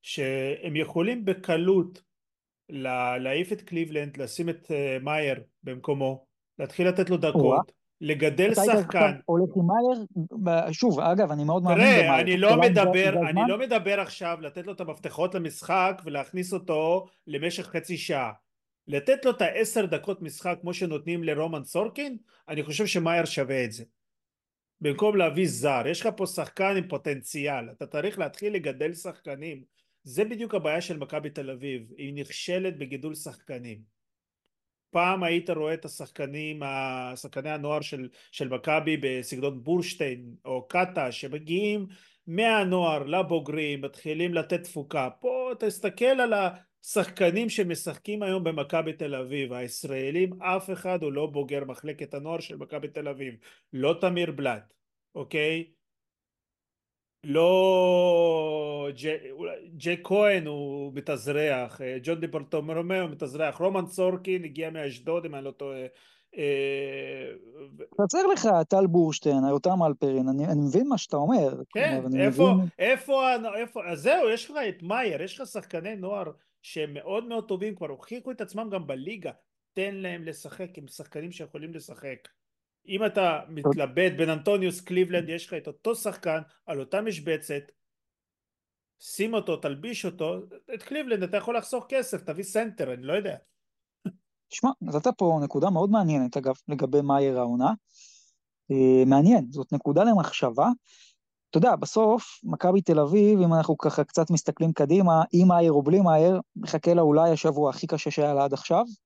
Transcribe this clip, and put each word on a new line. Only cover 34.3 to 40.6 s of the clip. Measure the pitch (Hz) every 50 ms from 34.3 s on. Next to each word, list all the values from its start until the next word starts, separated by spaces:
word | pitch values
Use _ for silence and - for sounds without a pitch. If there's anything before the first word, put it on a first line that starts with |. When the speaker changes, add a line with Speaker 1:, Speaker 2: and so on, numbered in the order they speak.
| _ _ _ _ _ _ _ _ _ _ _ _
Speaker 1:
פעם | - 170 175 180 190 190 180
היית | 165 170 175 170 180
רואה | 170 156 151 156 160
את | 160 165
השחקנים, | 151 - - 147 - _ - 143 139 139 151 156 156 156 151 143
ה-, | 135 135 135 135 131 131 127 127 123 127
שחקני | 127 - 135 - 135 135 151
הנוער | 151 151 143 147 151 151
של, | 147 - 151 131 131 123 _ _ _ _
של | - - 143 123
מכבי | 127 120 - 160 151 156 147 160 156
בסגנון | 147 135 131 131 127 120 - 143 127 135 143 135 127 120
בורשטיין | 151 170 180 170 180 - - 160 135 127 123 123 120 117 - _
או | 135 131 127